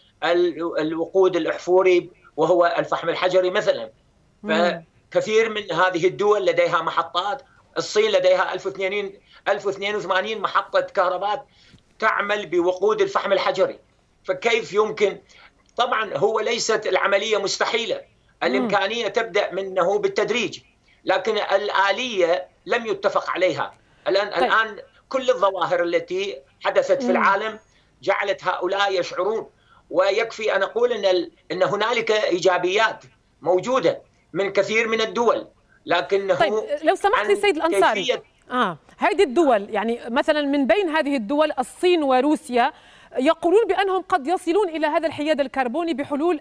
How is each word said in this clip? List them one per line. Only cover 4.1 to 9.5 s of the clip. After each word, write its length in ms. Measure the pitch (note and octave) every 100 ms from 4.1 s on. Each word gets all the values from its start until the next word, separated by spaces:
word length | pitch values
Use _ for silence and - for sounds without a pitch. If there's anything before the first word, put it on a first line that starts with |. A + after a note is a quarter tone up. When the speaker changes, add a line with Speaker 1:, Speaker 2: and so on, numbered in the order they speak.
| _ _ _
Speaker 2:
مم. 420 | G#3 D#3+ F3 E3 - _ _
Speaker 1:
فكثير 380 | F3+ F3+ G#3+ A3+
من 240 | G#3+ G3
هذه 340 | E3 F#3 F3 F3+
الدول 400 | C#3+ G#3 G#3 F3+
لديها 360 | E3 E3+ E3
محطات، 600 | E3 - E3+ F3+ G3+ F#3+ - _ _ D#3+
الصين 320 | D#3+ G#3 G#3+
لديها 440 | F#3+ F#3 F#3 F3
ألف 120 | F3+ F#3+
واثنين، 540 | F3 F#3+ G#3 G3 - _ -
ألف 180 | -